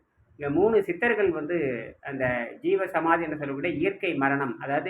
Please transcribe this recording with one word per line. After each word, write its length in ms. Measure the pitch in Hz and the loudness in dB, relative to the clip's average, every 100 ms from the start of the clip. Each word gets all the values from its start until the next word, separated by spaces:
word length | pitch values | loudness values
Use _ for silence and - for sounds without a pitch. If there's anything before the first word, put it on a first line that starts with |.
| _ _ _ - | _ _ _ -8
இங்க 100 | 143 | -2
மூணு 280 | 151 214 214 | 4 6 4
சித்தர்கள் 460 | 190 175 240 208 196 | 2 0 2 2 2
வந்து 260 | 156 151 175 139 117 113 - | 0 -2 -2 -2 -4 -8 -12
அந்த 220 | 143 135 127 123 120 - | -10 -2 0 0 -4 -4
ஜீவ 280 | 165 190 185 | 0 0 0
சமாதி 360 | 165 165 170 | 0 4 2
என்று 140 | 160 151 | 2 -4
சொல்லக்கூடிய 360 | 139 135 175 | -6 -4 -4
இயற்கை 380 | 147 190 196 185 139 | 0 -2 -2 -4 0
மரணம், 380 | 139 139 131 110 | 2 2 -2 -4
அதாவது 300 | 139 143 | -2 -2